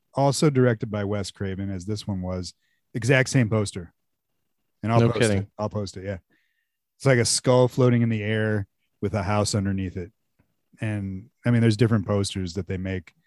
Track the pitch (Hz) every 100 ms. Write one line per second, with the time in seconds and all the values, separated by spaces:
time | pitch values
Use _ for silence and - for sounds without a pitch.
0 | _ - 139 - 160 131 123 113 117 104
1 | 101 104 92 - 98 95 98 95 90 104
2 | - 95 90 92 90 - _ _ _ 127
3 | 113 135 127 139 113 110 101 95 85 _
4 | _ _ _ _ _ _ _ _ 104 113
5 | 117 113 113 101 104 - 104 107 98 98
6 | 95 92 _ _ _ _ _ _ _ _
7 | 135 123 110 - - 127 127 - 123 120
8 | 117 110 104 110 110 107 101 _ _ _
9 | 101 110 92 104 101 107 98 95 95 92
10 | 87 _ _ _ _ _ _ - 113 104
11 | 98 95 113 _ 120 120 113 104 117 110
12 | 92 101 101 101 90 87 90 95 92 92
13 | - _